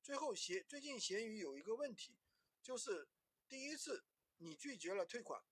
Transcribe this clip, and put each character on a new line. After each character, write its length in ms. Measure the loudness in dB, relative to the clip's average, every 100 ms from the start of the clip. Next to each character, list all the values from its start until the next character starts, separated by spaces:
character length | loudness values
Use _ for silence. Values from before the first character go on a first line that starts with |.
最 160 | 0 2
后 180 | 2
闲-， 300 | 2 2 0 0
最 140 | -6
近 180 | -2 0
闲 280 | 2 2 2
鱼 100 | 0
有 180 | -2 -2
一 20 |
个 140 | 0
问 200 | 2 0
题， 240 | -2 -8 -10 _ _ _ _
就 160 | -4 -2
是 280 | 2 0 0 _ _ _ _
第 160 | -4
一 140 | -2 -2
次 300 | 0 -2 -4 _ _ _
你 160 | -10
拒 240 | -6 -6 -2
绝 160 | 2
了 100 | 4
退 160 | 2 0
款 220 | -2 -4 -4